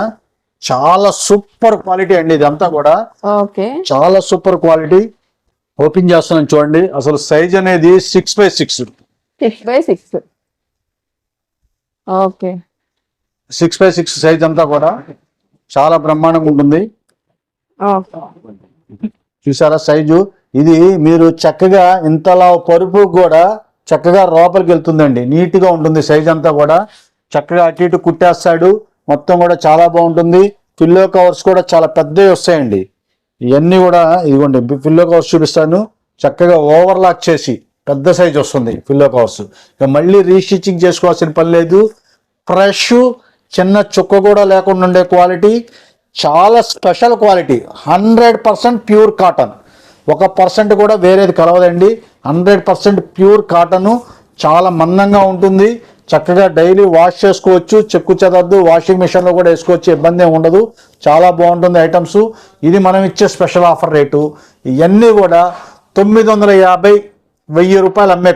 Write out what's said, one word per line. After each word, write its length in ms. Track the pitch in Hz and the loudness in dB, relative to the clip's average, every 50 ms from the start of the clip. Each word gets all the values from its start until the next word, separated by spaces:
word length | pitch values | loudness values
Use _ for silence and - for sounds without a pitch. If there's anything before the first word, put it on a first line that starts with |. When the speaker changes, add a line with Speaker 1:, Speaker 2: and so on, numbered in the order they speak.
| 208 226 220 _ _ _ _ _ _ _ _ _ - - | -2 -4 -8 _ _ _ _ _ _ _ _ _ -10 -8
Speaker 1:
చాలా 400 | 131 127 143 160 180 190 202 196 - - - | -6 -2 0 0 0 2 0 -2 -2 -4 -2
సూపర్ 520 | - 202 202 202 _ _ _ 240 226 208 185 - | -2 -2 -2 -2 _ _ _ -2 0 0 -2 -4
క్వాలిటీ 300 | 190 185 190 190 180 190 170 | -6 -4 -4 -2 0 0 0
అండి. 140 | 160 160 160 143 | 0 0 0 0
ఇదంతా 280 | 147 143 151 151 196 175 156 | 0 -2 -2 -2 -4 -4 -2
కూడా 180 | 147 143 147 165 202 226 - _ _ - 208 208 208 | -2 0 0 0 0 -4 -8 _ _ -6 -4 -4 -4
Speaker 2:
ఓకే. 260 | 202 202 - 196 196 233 277 339 370 - 131 | -4 -4 -6 -8 -8 -8 -8 -10 -6 -4 -2
Speaker 1:
చాలా 280 | 135 156 180 190 190 175 - | 0 0 0 0 0 -2 -2
సూపర్ 300 | 190 170 - 190 180 165 165 | -6 -4 -2 -2 -2 0 0
క్వాలిటీ. 360 | 165 160 160 160 151 180 190 226 220 - _ _ _ _ _ _ _ _ _ _ _ _ - 143 | 0 0 0 0 0 0 0 0 -2 -8 _ _ _ _ _ _ _ _ _ _ _ _ -4 -4
ఓపెన్ 240 | 151 - 190 180 175 175 | -2 0 0 0 2 0
చేస్తున్నాను 360 | 165 156 - 175 160 147 - 151 | 0 0 -2 -2 -2 -2 0 0
చూడండి. 300 | 147 147 151 151 165 190 185 - 143 | 0 0 0 0 -2 -2 -2 -4 -6
అసలు 180 | 120 147 151 139 - - | -4 -4 -4 -4 -4 -2
సైజ్ 260 | 151 151 170 180 185 190 | -2 0 0 0 -2 -2
అనేది 320 | 185 185 180 170 160 175 185 185 - - - | -2 -2 0 2 2 2 2 2 0 -2 -2
సిక్స్ 240 | 185 - - - 214 | -4 -4 -2 -2 -2
by 80 | 202 175 - - | -2 -2 -2 -4
సిక్స్. 220 | 139 - - - 120 - _ _ _ _ _ _ _ _ _ - | -6 -8 -8 -10 -12 -14 _ _ _ _ _ _ _ _ _ -6
Speaker 2:
సిక్స్ 240 | - 220 220 - 202 | -6 -6 -6 -8 -6
by 120 | 226 247 294 320 - | -4 -4 -2 -2 -2
సిక్స్. 260 | 185 - _ _ - 160 - _ _ _ _ _ _ _ _ _ _ _ _ _ _ _ _ _ _ _ _ _ _ _ _ _ _ _ _ _ _ _ _ _ _ _ _ - 185 190 196 | -6 -6 _ _ -14 -14 -14 _ _ _ _ _ _ _ _ _ _ _ _ _ _ _ _ _ _ _ _ _ _ _ _ _ _ _ _ _ _ _ _ _ _ _ _ -6 -4 -2 -4
ఓకే. 280 | 185 190 _ 190 180 180 180 - _ _ _ _ _ _ _ _ _ _ _ _ _ _ _ _ _ - - | -4 -6 _ -10 -10 -10 -12 -16 _ _ _ _ _ _ _ _ _ _ _ _ _ _ _ _ _ -6 -4
Speaker 1:
సిక్స్ 200 | 170 165 - - | -4 -4 0 0
by 100 | 190 185 160 | 0 0 0
సిక్స్ 180 | 175 160 - - - 156 | -2 -6 -8 -6 -4 -2
సైజ్ 180 | 156 165 156 165 160 | 0 0 0 -2 -2
అంతా 120 | 156 151 160 143 147 | -2 -2 -2 -2 -2
కూడా 140 | 143 151 170 214 240 - - 143 _ _ _ _ _ _ _ _ _ _ _ - | -2 -2 -2 -4 -6 -10 -20 -20 _ _ _ _ _ _ _ _ _ _ _ -2
చాలా 220 | 139 147 156 165 156 147 | -2 0 0 0 0 -2
బ్రహ్మాండంగా 440 | 156 156 156 160 165 165 165 160 151 147 | -4 -4 -2 -2 -2 -2 0 -2 -2 0
ఉంటుంది. 280 | 143 143 143 151 170 214 220 - _ _ _ _ _ _ _ _ _ _ _ _ _ _ _ _ - 196 202 196 | 0 0 0 0 0 -2 -6 -10 _ _ _ _ _ _ _ _ _ _ _ _ _ _ _ _ -8 -4 -4 -4
Speaker 2:
ఓకే. 220 | 190 185 - - - - - _ _ - - 208 185 _ _ _ _ _ _ 104 - 220 214 - _ _ _ _ _ _ | -4 -6 -10 -16 -20 -20 -20 _ _ -20 -20 -20 -20 _ _ _ _ _ _ -16 -14 -14 -14 -14 _ _ _ _ _ _
Speaker 1:
చూసారా 320 | 143 131 - 160 151 156 151 - 156 | -6 -2 -2 0 0 0 -2 -2 -2
సైజు? 300 | 147 156 151 151 165 180 196 196 - _ _ _ - 135 | -2 0 0 0 0 0 0 -2 -8 _ _ _ -4 0
ఇది 160 | 151 165 160 160 175 190 190 165 151 | 2 2 4 4 4 2 2 2 2
మీరు 200 | 160 170 165 165 165 165 - - | 2 2 2 2 0 0 0 -2
చక్కగా 420 | 156 151 - 190 185 196 190 180 180 185 185 160 156 | -4 -2 0 0 2 2 4 4 2 2 0 -2 -2
ఇంతలా 360 | 160 156 160 185 180 180 180 180 175 170 170 | -2 -2 0 0 2 4 4 2 2 2 0
పరుపు 340 | 175 170 170 190 185 180 208 202 180 170 185 | 0 0 0 0 0 0 0 0 2 2 0
కూడా 220 | 180 165 156 160 175 202 220 214 - _ _ _ _ - | 2 2 2 2 2 0 -2 -6 -12 _ _ _ _ -4
చక్కగా 320 | 160 143 147 175 175 196 190 175 160 | -4 -2 0 0 2 2 2 2 2
లోపలికి 340 | 165 170 180 175 190 175 170 170 | 2 2 2 2 0 0 0 -2
వెళ్తుందండి. 480 | 160 160 170 160 156 151 139 123 123 123 127 | -2 -2 -2 0 0 0 0 0 -2 -4 -2
నీట్‌గా 360 | 147 165 180 165 202 185 185 185 170 | -2 -2 0 0 0 0 0 0 0
ఉంటుంది 260 | 160 151 160 156 156 147 | 0 -2 -2 -2 -2 0
సైజ్ 200 | - 151 156 156 165 160 | 0 0 0 0 0 -2
అంతా 180 | 156 147 165 147 147 | 0 -2 -2 0 0
కూడా. 180 | 147 147 160 180 214 - _ _ _ _ _ _ _ _ - | 0 0 0 0 -2 -6 _ _ _ _ _ _ _ _ -8
చక్కగా 300 | 147 143 - 175 175 170 165 | -8 -6 -4 -2 0 0 0
అటు 140 | 160 175 180 | 0 -2 -2
ఇటు 120 | 175 180 175 - | -2 -2 -2 -2
కుట్టేస్తాడు. 640 | 170 165 - 180 175 165 - - 175 165 165 175 185 208 220 - _ _ _ _ - | -4 -2 0 0 0 0 0 0 -2 0 2 2 0 0 0 -4 _ _ _ _ -6
మొత్తం 240 | 147 139 - - 180 175 175 | -6 -4 -2 -2 0 0 0
కూడా 120 | 175 175 - - | 0 0 0 0
చాలా 200 | 156 156 160 170 170 165 | 0 2 2 2 2 2
బాగుంటుంది. 460 | 170 170 165 160 170 170 170 170 185 196 202 - _ _ _ _ - | 0 0 0 0 0 0 2 2 2 2 0 -2 _ _ _ _ -2
పిల్లో 240 | 160 165 175 190 190 185 190 | 0 2 2 2 2 2 2
కవర్స్ 280 | 185 180 180 160 - - 190 | 2 2 0 0 0 -2 0
కూడా 120 | 180 180 175 - | 0 0 0 0
చాలా 160 | 180 165 160 156 - | 0 0 0 0 -2
పెద్దవి 320 | - 151 143 156 196 196 190 175 | -4 -4 -2 0 2 2 2 2
వస్తాయండి. 460 | - - 180 170 151 131 110 101 95 95 - _ _ _ _ _ _ _ _ _ - 123 | 0 0 -2 -2 -2 -2 -2 -4 -4 -6 -8 _ _ _ _ _ _ _ _ _ -8 -2
ఇవన్నీ 300 | 120 131 147 160 175 185 185 180 | 0 0 2 2 2 2 2 2
కూడా 160 | 180 175 175 165 160 170 180 165 147 | 2 2 2 2 2 0 0 0 0
ఇదిగోండి 300 | 135 139 147 139 131 127 120 117 143 135 139 | 0 0 0 0 0 -2 -2 -4 -6 -4 -2
పిల్లో 180 | 151 160 170 175 165 | 0 2 2 2 2
కవర్స్ 180 | 175 165 - - 175 | 2 0 0 0 -2
చూపిస్తాను. 460 | 160 156 - - 170 156 156 170 196 220 - _ _ _ _ _ _ - | -2 -2 -2 -2 -2 0 0 -2 -2 -4 -6 _ _ _ _ _ _ -6
చక్కగా 340 | 135 - - 175 175 175 156 147 147 156 | -4 -2 0 0 2 2 2 2 2 2
ఓవర్లాక్ 460 | 165 180 190 185 190 185 180 175 - - | 4 2 2 2 0 0 0 -2 -2 -2
చేసి 280 | 175 160 139 - 135 113 - - _ _ _ _ - | -4 -4 -2 -4 -6 -8 -10 -12 _ _ _ _ -6
పెద్ద 220 | 143 135 139 147 135 170 | -6 -2 -2 0 0 2
సైజు 200 | 180 170 139 147 131 | 0 0 0 -2 -4
వస్తుంది 300 | - - 135 117 113 107 - - | -2 -4 -4 -4 -6 -8 -8 -6
పిల్లో 200 | - 139 139 143 131 123 | -4 0 0 0 2 2
కవర్స్. 280 | 123 113 110 - - 101 - _ _ _ _ _ | 0 -2 -2 -4 -10 -18 -18 _ _ _ _ _
ఇక 140 | - 139 135 135 | -4 -4 -2 0
మళ్ళీ 240 | 147 165 180 196 202 180 180 | 0 0 2 2 2 2 2
రీస్టిచ్చింగ్ 500 | 185 190 185 - 196 180 - 202 180 170 180 | 2 0 0 -2 -4 -4 -4 -4 -2 0 0
చేసుకోవాల్సిన 460 | 180 170 - 180 175 165 - 170 156 151 170 | -2 0 0 -2 -2 -2 -2 -4 -4 -2 -2
పని 120 | 165 170 170 | -2 0 0
లేదు. 240 | 170 170 165 185 202 220 214 - _ _ _ _ _ _ _ _ _ _ - | 0 0 2 2 2 2 0 -4 _ _ _ _ _ _ _ _ _ _ -4
ఫ్రెష్, 400 | 180 185 196 202 196 - - - 240 240 254 247 240 - _ _ _ _ _ _ - | -2 0 0 0 -2 -4 -2 0 0 2 2 0 -2 -6 _ _ _ _ _ _ -4
చిన్న 180 | 190 180 190 196 208 196 - - | -4 -2 0 0 0 -2 -2 -4
చుక్క 240 | 196 185 - 196 196 190 | -4 -2 0 0 2 2
కూడా 160 | 208 208 208 202 190 190 | 2 2 2 2 2 2
లేకుండా 300 | 190 185 196 190 185 185 | 0 0 0 -2 0 0
ఉండే 160 | 180 180 185 180 180 185 | 0 0 0 0 2 2
క్వాలిటీ, 400 | 180 180 180 180 170 196 208 226 240 233 - _ _ _ _ _ _ _ _ _ - - | 2 2 2 0 0 0 0 0 -2 -6 -10 _ _ _ _ _ _ _ _ _ -6 -4
చాలా 360 | 147 151 170 190 214 233 233 - - - | 0 2 2 2 4 2 2 0 -2 -6
స్పెషల్ 420 | - - 185 170 - 233 240 240 214 220 | -4 -4 -4 -2 0 0 0 0 0 0
క్వాలిటీ, 360 | 208 185 180 151 135 131 117 - - - - - | 0 0 0 0 -2 -4 -4 -6 -10 -18 -10 -4
హండ్రెడ్ 540 | 147 170 190 208 226 226 226 240 233 226 - - | -2 -2 0 2 2 2 4 2 2 0 0 -2
పర్సెంట్ 340 | 220 202 - - 240 240 214 - - | -2 -2 0 -2 -2 -2 -4 -2 0
ప్యూర్ 240 | 214 214 220 202 208 - | 2 2 2 2 2 0
కాటన్. 340 | 190 175 - - 127 104 - - _ _ _ _ _ _ _ _ _ 151 151 | 0 0 0 -2 -4 -4 -6 -14 _ _ _ _ _ _ _ _ _ -4 -2
ఒక 120 | 147 190 185 - 190 | 0 -2 -2 0 0
పర్సెంట్ 340 | 185 180 - 214 214 202 214 190 | -2 0 0 -2 0 0 0 0
కూడా 140 | 208 208 220 190 175 | 2 0 0 0 2
వేరేది 300 | 180 190 196 196 180 170 180 | 2 2 2 2 0 0 0
కలవదండి. 500 | 160 170 175 180 180 175 170 175 185 214 226 226 - _ _ _ - | 0 2 2 2 2 0 2 2 0 0 0 -2 -8 _ _ _ -8
హండ్రెడ్ 340 | 135 151 175 180 196 202 185 170 | -4 -4 -2 0 2 0 0 0
పర్సెంట్ 320 | 196 180 180 - 208 196 180 170 - _ | -2 -4 -2 0 0 0 -2 -4 -6 _
ప్యూర్ 260 | 185 190 196 208 208 208 - 170 | 0 2 4 4 2 0 0 0
కాటన్, 400 | 170 170 165 180 185 190 214 240 247 - - - _ _ _ _ - - | 0 0 0 0 -2 0 -2 -2 -4 -6 -12 -20 _ _ _ _ -6 -2
చాలా 260 | 151 160 175 185 185 170 160 | 0 0 2 0 0 0 -2
మందంగా 400 | 165 170 185 196 202 202 202 202 196 190 | -2 0 0 0 0 2 2 2 2 0
ఉంటుంది. 380 | 185 175 196 196 190 190 202 226 240 233 - _ _ _ _ - | 0 0 0 0 2 2 0 0 -2 -6 -12 _ _ _ _ -4
చక్కగా 340 | 160 147 - 180 180 196 196 185 156 | -4 -2 -2 0 0 2 2 2 2
డైలీ 280 | 160 170 180 185 196 202 185 165 | 0 2 2 4 2 2 2 4
వాష్ 200 | 165 170 180 175 - 214 | 2 2 2 0 0 0
చేసుకోవచ్చు, 540 | 196 185 - - 196 185 175 175 - 220 214 214 - | 0 0 0 0 0 2 0 0 0 0 0 0 0
చెక్కు 220 | - 165 - - 185 - | -2 -2 -2 -2 -2 0
చెదరదు. 360 | 190 180 180 180 175 175 202 196 175 165 | 0 2 2 0 0 2 2 2 2 2
వాషింగ్ 320 | 165 170 160 190 185 185 180 | 2 2 0 0 -2 0 -2
మిషన్లో 280 | 165 - 180 180 180 170 | -2 -2 0 0 0 0
కూడా 120 | 180 180 170 165 | 2 2 0 0
వేసుకోవచ్చు, 360 | 165 - - 175 165 - - 160 | 0 0 -2 -2 -2 0 -2 -2
ఇబ్బంది 280 | 143 156 170 175 175 180 | 0 0 0 0 2 0
ఏమి 80 | 165 160 | 0 2
ఉండదు. 240 | 160 160 165 175 202 226 226 - _ _ _ _ _ - | 0 0 2 2 0 0 -2 -6 _ _ _ _ _ -2
చాలా 200 | 147 151 165 180 180 175 170 | 0 2 4 2 2 2 2
బాగుంటుంది 400 | 175 175 175 170 170 180 175 170 160 | 0 0 0 0 0 0 2 2 0
ఐటమ్స్. 340 | 165 175 175 165 - - 202 220 226 220 - - _ _ _ 143 | 2 0 -2 -2 -2 -2 -2 -2 -2 -6 -12 -20 _ _ _ -2
ఇది 120 | 160 180 196 190 | 0 0 2 2
మనం 140 | 185 185 190 196 185 | 0 0 0 -2 -2
ఇచ్చే 180 | - - 208 185 - | -2 -2 -2 -2 -2
స్పెషల్ 320 | - 175 143 - 180 175 170 | -2 -4 -2 0 0 2 2
ఆఫర్ 220 | 160 - 170 156 156 | 0 0 -2 -2 0
రేటు. 240 | 147 143 135 147 143 151 147 151 - _ _ _ _ - 131 127 | 0 0 0 -2 -2 -4 -4 -8 -14 _ _ _ _ -10 -6 -2
ఇవన్నీ 360 | 143 165 180 196 214 233 233 214 208 | -2 0 2 2 2 4 4 4 2
కూడా 220 | 190 175 190 180 175 180 - - - - - _ _ _ - | 2 2 2 0 0 0 -4 -10 -18 -20 -20 _ _ _ -4
తొమ్మిది 320 | 196 196 208 214 226 220 220 214 | -2 0 2 2 2 2 2 0
వందల 180 | 208 208 202 196 190 185 | 0 2 2 4 4 4
యాభై, 260 | 185 180 175 185 202 208 208 - - _ _ _ _ _ _ _ - 151 | 2 2 2 2 2 2 2 0 -6 _ _ _ _ _ _ _ -6 -2
వెయ్యి 240 | 170 180 185 196 190 190 | -2 0 2 2 0 0
రూపాయలు 280 | 190 190 208 202 190 175 | 0 0 0 0 0 0
అమ్మే 160 | 175 185 180 170 | 0 0 0 0